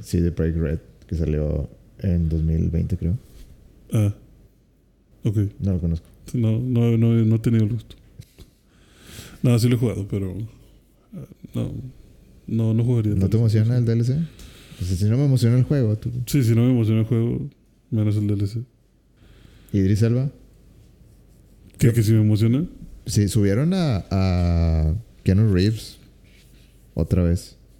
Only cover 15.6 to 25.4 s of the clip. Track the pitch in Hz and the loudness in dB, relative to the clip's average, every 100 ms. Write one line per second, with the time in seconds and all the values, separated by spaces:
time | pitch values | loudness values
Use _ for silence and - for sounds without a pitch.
15.6 | 123 147 113 107 123 120 120 147 113 113 | 2 2 0 -2 -4 -8 -2 0 2 4
16.6 | 120 123 107 110 110 120 117 127 139 - | 4 2 2 0 0 0 0 -4 -8 -14
17.6 | _ _ - 110 104 104 104 101 101 113 | _ _ -6 -2 0 0 0 -2 -4 -6
18.6 | 123 _ _ _ _ _ - - - - | -10 _ _ _ _ _ -20 -20 -20 -20
19.6 | - 104 95 104 113 120 139 - - - | -6 0 2 2 2 0 -2 -8 -20 -20
20.6 | - - - _ - - - - - - | -20 -20 -20 _ -20 -20 -20 -20 -20 -20
21.6 | - - - 117 104 110 107 107 113 127 | -20 0 2 2 2 4 4 2 2 0
22.6 | 175 - - - - - 101 110 101 101 | -2 -8 -20 -16 -4 0 2 2 2 2
23.6 | 156 190 160 104 - 98 95 90 87 85 | 0 0 0 -2 -2 0 0 2 2 2
24.6 | 82 80 78 92 - - - 95 | 2 2 0 -2 -6 -8 0 2